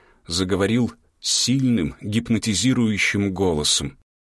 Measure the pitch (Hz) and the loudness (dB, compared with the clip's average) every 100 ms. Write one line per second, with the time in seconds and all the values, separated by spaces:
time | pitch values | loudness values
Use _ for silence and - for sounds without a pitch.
0 | _ _ - 85 92 92 98 117 117 - | _ _ -6 -4 0 0 2 2 0 -4
1 | _ _ - - - 135 131 113 73 - | _ _ -4 -2 0 2 2 2 0 -4
2 | 98 107 117 110 113 92 123 123 113 101 | -4 -4 0 -2 0 0 2 2 2 0
3 | - 101 101 92 95 78 73 - 69 - | 0 0 -2 0 0 0 0 0 -2 -10
4 | _ _ _ | _ _ _